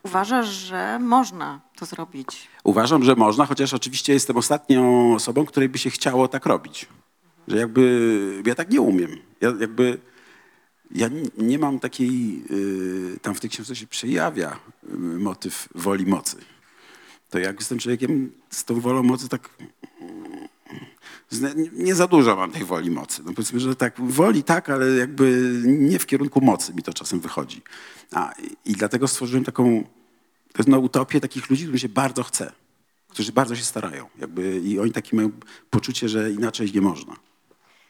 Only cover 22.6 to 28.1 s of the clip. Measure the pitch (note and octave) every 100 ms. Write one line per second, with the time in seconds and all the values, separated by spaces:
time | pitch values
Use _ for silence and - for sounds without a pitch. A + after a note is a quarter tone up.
22.6 | F2+ F2+ F2 E2 - - D#2+ F#2 G#2+ B2
23.6 | B2+ C3 B2 A#2 B2 C3 F#3 G3+ - E3+
24.6 | - C#3 C3 C3 B2+ C#3 C3+ B2+ B2+ B2
25.6 | A#2+ D3 C#3 - - C3+ C#3+ - C3 F#2
26.6 | - F2 E2 E2+ - F2+ D#2+ - C#2 -
27.6 | - - - - -